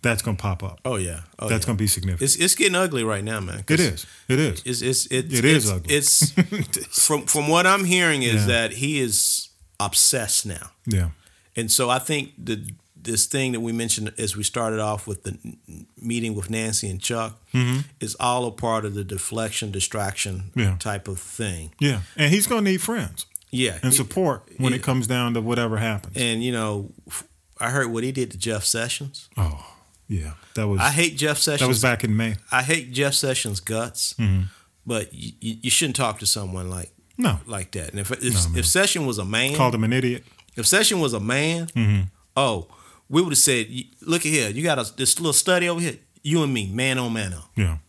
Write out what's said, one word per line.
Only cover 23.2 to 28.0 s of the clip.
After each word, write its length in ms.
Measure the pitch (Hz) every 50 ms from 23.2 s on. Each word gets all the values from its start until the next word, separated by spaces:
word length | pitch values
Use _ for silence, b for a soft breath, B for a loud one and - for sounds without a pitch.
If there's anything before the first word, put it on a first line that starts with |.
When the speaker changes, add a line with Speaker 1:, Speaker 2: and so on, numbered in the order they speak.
| - _ _ - - _
Speaker 2:
Yeah. 300 | - 127 127 117 85 85
Speaker 1:
and 100 | - 127
Speaker 2:
It, 40 | 131
Speaker 1:
support 480 | 135 123 - - 190 185 160 135 107 - - - -
when 160 | 131 131 123
it 40 | 127
Speaker 2:
it 60 | -
Speaker 1:
comes 240 | - - 131 120 107
down 260 | 127 123 123 120 120
to 80 | 117
whatever 360 | 110 113 120 117 120 113 110 107
happens. 380 | 113 113 107 101 - 87 95 127
Speaker 2:
And, 260 | 123 120 113 113 117
you 80 | 127
know, 400 | 123 117 110 107 104 101 101 - - - _ -
f-, 160 | - - - _ _ _ _ _ _ -
I 120 | 113 117
heard 160 | 127 139 135 120
what 120 | 113 113